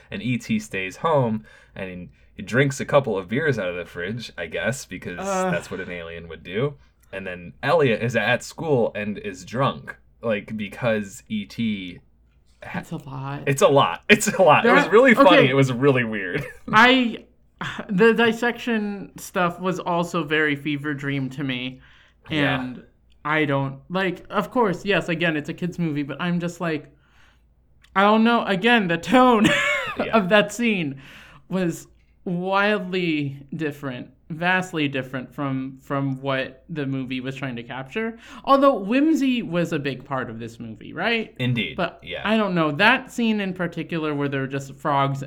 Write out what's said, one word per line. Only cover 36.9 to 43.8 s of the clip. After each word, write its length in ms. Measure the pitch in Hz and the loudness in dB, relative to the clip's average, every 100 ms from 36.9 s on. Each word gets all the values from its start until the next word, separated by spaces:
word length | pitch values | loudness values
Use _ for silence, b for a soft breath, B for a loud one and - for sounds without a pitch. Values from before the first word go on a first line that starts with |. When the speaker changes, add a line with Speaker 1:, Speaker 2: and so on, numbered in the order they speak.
| 135 127 131 | -4 -4 -6
Speaker 2:
was 140 | 127 135 | -6 -6
trying 200 | 135 120 | -8 -8
to 60 | |
capture. 560 | 117 127 135 220 226 226 B B | -10 -10 -8 -6 -6 -8 B B
Although 340 | - 277 277 226 | 2 4 6 4
whimsy 640 | 196 254 311 294 269 247 | 0 2 4 4 2 0
was 300 | 170 170 170 | 0 0 0
a 60 | 160 | -2
big 260 | 139 131 | -4 -6
part 240 | - 135 113 | -6 -6 -6
of 80 | 113 | -8
this 200 | 117 - | -12 -12
movie, 320 | 117 107 - | -14 -14 -12
right? 420 | 151 202 226 - - | -4 -2 -2 -4 -4
Speaker 1:
Indeed. 380 | 123 120 95 - | -2 0 -2 -2
Speaker 2:
But 240 | 165 - | -4 -6
Speaker 1:
Yeah. 200 | - 175 | -10 -6
Speaker 2:
I 120 | 190 220 | 0 0
don't 180 | 202 | 2
know. 180 | 175 156 | 2 0
That 400 | 147 214 262 262 | 4 4 4 -2
scene 280 | - 226 214 | -4 -2 0
in 140 | 190 | -2
particular 600 | 180 170 165 | -4 -6 -6